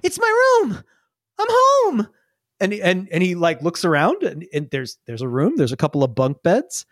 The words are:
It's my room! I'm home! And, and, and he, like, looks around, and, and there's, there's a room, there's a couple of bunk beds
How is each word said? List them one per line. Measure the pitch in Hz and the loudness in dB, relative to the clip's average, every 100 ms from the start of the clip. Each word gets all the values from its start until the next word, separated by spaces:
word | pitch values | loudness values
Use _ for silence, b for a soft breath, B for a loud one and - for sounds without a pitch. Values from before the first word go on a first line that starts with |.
It's | 359 359 | -4 -2
my | 453 440 523 494 | 0 2 4 4
room! | 339 190 - _ _ _ _ _ | 2 -4 -12 _ _ _ _ _
I'm | 427 | 0
home! | 466 523 554 453 262 208 _ _ _ _ _ | 4 4 4 2 0 -4 _ _ _ _ _
And, | 196 | -4
and, | 208 196 185 196 | -2 0 -2 -2
and | 170 | -2
he, | 185 | -2
like, | 175 170 165 | 0 0 0
looks | 151 170 | -4 -2
around, | 180 151 160 381 | 0 2 2 0
and, | 370 143 170 | -4 -6 -8
and | 151 147 | -8 -6
there's, | 139 127 - - | -8 -8 -14 -14
there's | 117 | -8
a | 127 | -4
room, | 123 160 311 | 0 0 2
there's | 131 | 0
a | 131 | 0
couple | 151 147 | -2 0
of | 135 | -2
bunk | 113 131 143 | 2 0 0
beds | - 202 349 - - | 2 0 0 -10 -14